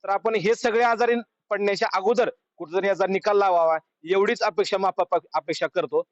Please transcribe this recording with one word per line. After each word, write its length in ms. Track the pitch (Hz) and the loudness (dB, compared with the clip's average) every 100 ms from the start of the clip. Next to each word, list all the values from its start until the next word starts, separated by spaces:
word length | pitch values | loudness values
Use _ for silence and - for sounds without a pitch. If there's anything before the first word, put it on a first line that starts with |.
तर 60 | - | -2
आपण 260 | 196 226 220 | -2 0 0
हे 200 | 180 233 | 0 0
सगळे 280 | 240 220 | 0 2
आजारी 320 | 240 226 240 233 220 _ _ | 2 2 2 0 -4 _ _
पडण्याच्या 380 | 202 202 196 220 | -2 -2 -2 -2
अगोदर 360 | 190 214 240 208 - _ _ | -2 0 0 0 -4 _ _
कुठेतरी 300 | 165 180 196 | -6 -2 -2
याचा 180 | 175 190 | 0 0
निकाल 300 | 190 214 208 | 0 0 2
लावावा, 400 | 196 175 165 160 _ _ 156 | 2 2 2 0 _ _ -2
एवढीच 340 | 190 208 240 | 0 0 0
अपेक्षा 340 | 214 175 190 196 | -2 -2 -2 0
माप-, 400 | 190 - 175 170 _ | -2 -2 -2 -2 _
अपेक्षा 340 | 156 160 160 156 | -8 -6 -4 -4
करतो. 360 | 185 151 151 170 | -4 -2 -2 -4